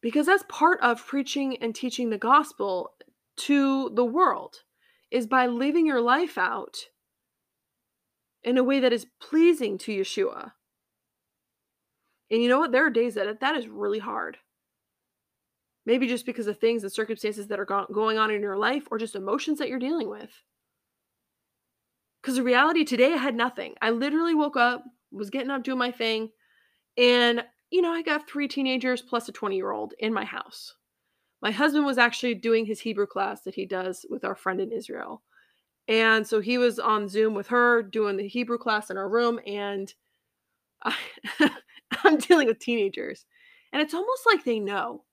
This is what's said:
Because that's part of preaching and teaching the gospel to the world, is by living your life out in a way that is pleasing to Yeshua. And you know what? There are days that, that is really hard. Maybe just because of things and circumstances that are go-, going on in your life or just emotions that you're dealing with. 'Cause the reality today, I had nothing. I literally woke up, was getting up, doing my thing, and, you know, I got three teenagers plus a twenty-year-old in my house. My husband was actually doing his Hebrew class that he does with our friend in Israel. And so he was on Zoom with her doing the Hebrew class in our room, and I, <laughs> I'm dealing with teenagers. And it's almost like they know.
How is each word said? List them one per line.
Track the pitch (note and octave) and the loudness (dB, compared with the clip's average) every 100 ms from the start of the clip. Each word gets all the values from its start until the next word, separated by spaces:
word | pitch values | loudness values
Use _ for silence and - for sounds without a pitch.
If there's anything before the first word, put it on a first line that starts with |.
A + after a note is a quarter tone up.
Because | A#3 C#4 D4+ | 0 0 4
that's | G4 G4 | 2 2
part | - D4+ F#4 | 2 2 4
of | A#3+ A#3 | 2 0
preaching | - C#4 C4+ C#4+ C4+ B3+ | -4 -4 -2 -2 -4 -4
and | A#3 | -6
teaching | A3 B3+ A#3+ A#3+ | -4 -6 -4 -4
the | G#3+ | -2
gospel | A3+ B3+ D#4 - G3+ F#3 - _ - _ _ - | 6 6 4 -4 -4 -2 -6 _ -20 _ _ -14
to | - C#4+ C#4 C4+ C4 | 0 2 2 0 -2
the | G#3+ | 0
world, | B3 C4+ D#4 G3 - - _ _ _ _ _ | 0 4 2 2 -8 -20 _ _ _ _ _
is | B3 A3 | -4 0
by | C4 B3 | 2 2
living | A#3+ C4+ D#4 | 0 0 2
your | D#4+ C4 | 2 2
life | A#3+ C4 E4+ - | 2 2 0 -2
out | - A2+ - - - _ _ _ _ _ _ _ _ _ _ _ _ _ _ _ | -4 -4 -10 -14 -18 _ _ _ _ _ _ _ _ _ _ _ _ _ _ _
in | - B3+ | 0 2
a | |
way | B3+ C#4 | 4 4
that | B3+ | 4
is | A#3 - _ | 2 -4 _
pleasing | - D#4 E4+ D#4 A#3 F#3+ | -2 6 6 6 0 -4
to | - | -6
Yeshua. | G#3 F#3+ - F#3+ - - _ _ _ _ _ _ _ _ _ _ _ _ _ _ _ _ _ _ | -4 -4 -2 -2 -4 -14 _ _ _ _ _ _ _ _ _ _ _ _ _ _ _ _ _ _
And | A3 | 2
you | A#3+ | 4
know | B3+ | 4
what? | D#4 | 4
There | B3 | 4
are | D#4 | 4
days | A#3 A#3+ | 2 0
that, | G#3+ G3+ G#3+ | 0 -4 -2
that | C4 D#4 | -2 -2
is | A3 | -6
really | G#3+ G3+ G#3+ | -6 -4 -4
hard. | G#3 A3 E2 - _ _ _ _ _ _ _ _ _ _ _ _ _ _ - | -4 -6 -8 -10 _ _ _ _ _ _ _ _ _ _ _ _ _ _ 2
Maybe | B3 B3 | 2 2
just | A#3+ A#3+ | -2 -4
because | A#3+ G#3 | -6 -4
of | G#3 | 0
things | A3+ A#3 | 2 2
and | G3 | -2
circumstances | - G#3+ A3 G#3+ G#3+ G3+ | -6 -4 -4 -4 -6 -8
that | G#3 | -6
are | |
go-, | G3+ G3 - | -2 -4 -2
going | G3+ A3 A3 | -2 0 2
on | G#3+ | 0
in | G#3 | 0
your | G#3 G3 | -2 -2
life | G#3+ C#4 - | 0 -2 -4
or | A3+ | -6
just | A3 | -6
emotions | G3 F#3+ C4 - D4+ | -6 -4 -2 -2 -4
that | C#4+ | -4
you're | B3+ | -4
dealing | B3 E4 A3 | -4 -4 -4
with. | G#3 G#3+ _ _ _ _ _ _ _ _ _ _ _ _ _ _ _ _ _ _ _ | -8 -16 _ _ _ _ _ _ _ _ _ _ _ _ _ _ _ _ _ _ _
'Cause | - C4 | -4 -2
the | |
reality | B3 B3 D4 E4+ | 2 4 4 2
today, | D#4 A#3+ B3+ | 0 4 4
I | E4 | 4
had | C4 A#3 | -2 -2
nothing. | A#3+ B3 F3+ - | -4 -4 -12 -4
I | A3 | -2
literally | A#3 C#4 D4+ E4+ | -2 -2 0 0
woke | D#4+ D4 C#4 | 0 0 2
up, | A#3+ B3 B3 _ _ | 2 2 -8 _ _
was | G3 G3+ | -12 -8
getting | C4+ B3+ | -6 -4
up, | C#4 | -4
doing | B3 C4 | -4 -2
my | B3 | -2
thing, | B3 A3+ A3 A3 _ _ _ _ _ _ - | -2 -2 -2 -4 _ _ _ _ _ _ 2
and, | B3 B3 A#3+ A#3 - _ _ | 4 6 4 2 -4 _ _
you | F4+ | 0
know, | F4 | 2
I | E4 | 0
got | E4 D4+ D4+ | -2 -4 -4
three | C#4+ C#4+ | -6 -4
teenagers | - C4 B3+ B3+ B3 | -2 0 0 0 -2
plus | - A#3+ A3+ | -2 -6 -6
a | |
twenty-year-old | - G#3 G3 G3 G#3+ G#3+ - | -8 -4 -4 -4 -6 -8 -6
in | A3 | -4
my | A3+ | -2
house. | G#3+ - - - - - _ _ _ _ _ _ | -4 -10 -12 -16 -20 -20 _ _ _ _ _ _
My | - | -6
husband | G#3 D4 D4 C#4+ | 0 2 2 2
was | B3+ | 4
actually | A#3+ A#3 B3 | 2 2 -4
doing | A3 A3+ A3+ A3 | -2 2 2 2
his | G#3+ | -4
Hebrew | - G3 G3+ | -4 -2 -4
class | - G3 G3+ | -2 -4 -4
that | - | -10
he | G3 F#3+ | -10 -6
does | F#3 F#3 F3+ - | -6 -6 -8 -10
with | - | -8
our | G3 | -6
friend | F#3+ - F#3 | -6 -4 -4
in | F#3+ | -4
Israel. | - - - - - _ _ _ _ _ _ - | -6 -8 -12 -12 -14 _ _ _ _ _ _ -2
And | A3 A3+ A3 G#3+ | 2 4 4 2
so | A3 | -2
he | G3 B3 | 0 2
was | B3 G3 | 2 2
on | - G#3+ G3+ | 0 0 0
Zoom | G3+ A3 | 0 0
with | G#3 G3+ | 0 -2
her | B3 A#3+ A#3 | 2 4 4
doing | G#3 A3 G#3 G3 | 0 -2 -2 -2
the | G3+ | -4
Hebrew | A#3+ A#3+ A#3+ | -4 -4 -4
class | A#3 G#3+ G#3+ | -2 -2 -2
in | F#3+ | -8
our | G3 | -2
room, | A3 A#3+ A#3 - | 0 0 0 -6
and | G3+ G3+ G3+ G3 - _ _ _ _ _ _ _ _ | -8 -6 -6 -8 -14 _ _ _ _ _ _ _ _
I, | - - - - - - | -6 -6 -10 -14 -16 2
<laughs> | D4+ - _ - _ - | 2 2 _ -20 _ 2
I'm | G4+ D4+ | 4 4
dealing | - F4 C4 | 6 6 6
with | A3+ | 0
teenagers. | - A#3 G3 - - - _ _ _ _ _ | -2 0 0 -2 -10 -10 _ _ _ _ _
And | C#4 | -4
it's | D4+ | -2
almost | E4 G4+ C5 A4+ | -2 -4 0 4
like | G#4 | 2
they | - A3+ | 2 -4
know. | G3+ G3+ D3 - _ | -2 -4 -6 -8 _